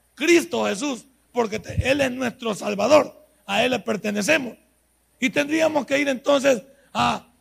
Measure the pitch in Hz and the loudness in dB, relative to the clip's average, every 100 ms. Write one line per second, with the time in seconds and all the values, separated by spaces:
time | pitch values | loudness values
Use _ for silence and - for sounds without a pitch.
0 | _ - 311 339 254 233 214 202 285 240 | _ -4 4 4 4 -2 -2 -2 -4 -6
1 | - _ _ 240 226 214 - - 247 285 | -12 _ _ -4 -2 -4 -8 -4 0 0
2 | 269 254 247 - 226 196 208 196 214 302 | 0 -2 -6 -6 -6 -6 -4 -2 4 4
3 | - - _ _ - 202 247 240 226 214 | 4 -8 _ _ -6 -2 0 -2 -4 -4
4 | 214 208 208 311 247 - _ _ _ _ | -4 -4 0 0 0 -12 _ _ _ _
5 | _ - 254 294 285 320 320 302 226 277 | _ -4 -2 0 0 2 2 0 0 -2
6 | 285 254 - 285 269 240 - _ _ 214 | 0 -2 2 2 4 2 -2 _ _ -2
7 | 240 214 - _ | -2 -2 -8 _